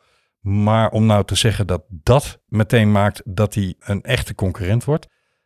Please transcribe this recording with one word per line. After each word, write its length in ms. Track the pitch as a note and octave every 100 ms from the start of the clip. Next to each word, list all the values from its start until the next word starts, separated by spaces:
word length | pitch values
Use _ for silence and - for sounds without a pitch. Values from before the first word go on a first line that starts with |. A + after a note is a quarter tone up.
| _ _ _ _
Maar 500 | G2+ G2+ G#2 A2 A2
om 160 | A2 A2
nou 180 | G#2
te 100 | -
zeggen 320 | F#2+ A#2 F#2+ F2+
dat 160 | F2 -
dat 520 | E2+ - C3 - - -
meteen 460 | A2 G#2+ A#2+ G#2
maakt 300 | G2+ G2+ -
dat 300 | - F2+ G#2
hij 200 | G#2+ F#2 -
een 240 | - G2+
echte 320 | - B2 -
concurrent 500 | - F#2+ - F2+ A#2+
wordt, 220 | - D#3+ - _ _ _